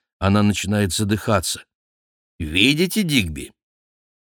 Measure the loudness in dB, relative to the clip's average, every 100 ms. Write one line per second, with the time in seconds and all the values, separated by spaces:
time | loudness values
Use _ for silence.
0 | _ _ 2 4 4 0 -2 -2 -2 -2
1 | -2 -2 0 0 0 -8 -12 _ _ _
2 | _ _ _ -10 -4 2 2 2 0 0
3 | 0 0 -2 -8 -14 _ _ _ _ _
4 | _ _ _